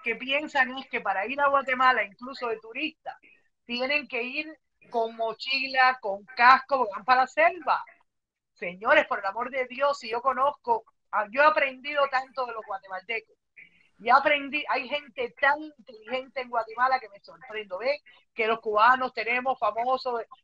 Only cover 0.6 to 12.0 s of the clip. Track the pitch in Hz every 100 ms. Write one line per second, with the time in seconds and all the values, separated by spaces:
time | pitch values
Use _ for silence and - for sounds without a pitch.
0.6 | 247 262 - 240 208 190 214 277 285 277
1.6 | 262 254 254 240 202 196 247 254 240 220
2.6 | 226 247 302 - - - - _ _ _
3.6 | - 240 262 294 254 247 247 285 311 311
4.6 | _ _ _ 233 226 226 226 214 - 269
5.6 | 269 262 254 262 208 196 208 - 240 254
6.6 | - 269 220 - 208 254 254 302 339 359
7.6 | 262 160 - _ _ _ _ _ _ _
8.6 | 185 185 226 302 - 226 196 208 254 269
9.6 | 254 254 285 - 226 233 262 254 277 -
10.6 | 240 220 - _ _ 202 208 254 302 311
11.6 | 277 262 285 294